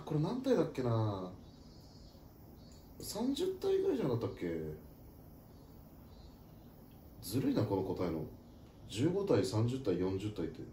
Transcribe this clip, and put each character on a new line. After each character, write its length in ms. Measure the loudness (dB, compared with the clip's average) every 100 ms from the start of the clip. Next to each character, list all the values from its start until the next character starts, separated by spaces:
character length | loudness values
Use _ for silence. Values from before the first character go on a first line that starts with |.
こ 100 | 0
れ 60 | 2
何 220 | 2 2
体 140 | 4 4
だ 60 |
っ 100 | 4
け 100 | 2
な？ 500 | 2 4 2 0 -4 -10 -16 -18 -18 -18 -18 -18 -18 -18 -18 -18 -18 -18 -18 -18 -16 -10
三 340 | -6 0 2
十 120 | 2 2 2
体 180 | 4 6
ぐ 100 | 6
ら 60 |
い 20 | 4
じ 60 |
ゃ 40 | 4
な 40 |
か 60 | 2
っ 40 |
た 60 | 0
っ 80 |
け？ 120 | -2 -2 -2 -4 -8 -12 -18 -18 -18 -18 -18 -18 -18 -18 -18 -18 -18 -18 -18 -18 -18 -18 -18 -18 -18 -18 -18 -18 -12
ず 180 | -2 2
る 100 | 4
い 40 |
な、 80 | 4
こ 140 | 4 2
の 60 |
答 220 | 2 0 0
え 40 |
の。 140 | 0 -4 -10 -16 -20 -20 -16 -8
十 200 | 2 2
五 160 | 4
体、 200 | 6 6
三 220 | 6 4 4
十 120 | 2
体、 200 | 2 2
四 200 | 2 2
十 120 | -2
体 140 | -2
っ 40 | -4
て。 140 | -4 -12